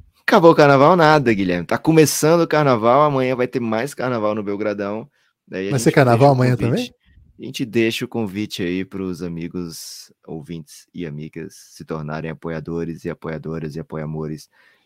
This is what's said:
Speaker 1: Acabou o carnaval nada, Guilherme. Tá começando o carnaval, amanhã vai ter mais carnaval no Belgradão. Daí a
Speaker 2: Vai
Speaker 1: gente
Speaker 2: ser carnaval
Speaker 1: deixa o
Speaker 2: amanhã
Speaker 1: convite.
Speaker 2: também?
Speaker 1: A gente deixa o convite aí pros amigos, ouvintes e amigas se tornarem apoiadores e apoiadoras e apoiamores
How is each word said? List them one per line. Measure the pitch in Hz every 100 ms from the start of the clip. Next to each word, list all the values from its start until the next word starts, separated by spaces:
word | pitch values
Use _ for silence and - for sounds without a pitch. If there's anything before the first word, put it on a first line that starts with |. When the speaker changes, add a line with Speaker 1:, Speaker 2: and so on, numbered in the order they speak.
| _ _
Speaker 1:
Acabou | - 226 165
o |
carnaval | 160 147 135 147 180
nada, | 156 151 120
Guilherme. | 98 90 87 82
Tá | 117
começando | 156 160 147 - 151 170
o | 165
carnaval, | 151 143 117 117 135
amanhã | 151 135 127 123
vai | 123
ter | 131
mais | 113 110 139
carnaval | - 127 117 107
no | 107
Belgradão. | 101 101 107 104 101 107 147 _ _ _ _
Daí | 92 98
a |
Speaker 2:
Vai | 120
Speaker 1:
gente |
Speaker 2:
ser | 151
carnaval | 151 123 117
Speaker 1:
deixa | 143
o |
Speaker 2:
amanhã | 127 127 123
Speaker 1:
convite. | 120
Speaker 2:
também? | 196 247 _ _ _ _ _
Speaker 1:
A |
gente | 117 139
deixa | 120 113 113 113
o | 120
convite | 117 107 98 107 -
aí | 90 92
pros | 92 95 92 85
amigos, | 87 82 82 90 85 78 - - - _ -
ouvintes | 80 73 82 76 - _
e | 90 82
amigas | 73 78 82 80
se | - - -
tornarem | 82 80 76 78 80
apoiadores | 76 85 80 78 85 82 78
e | 87
apoiadoras | 78 85 78 80 80 78 76
e |
apoiamores | 76 80 78 78 78 76 - _ _ _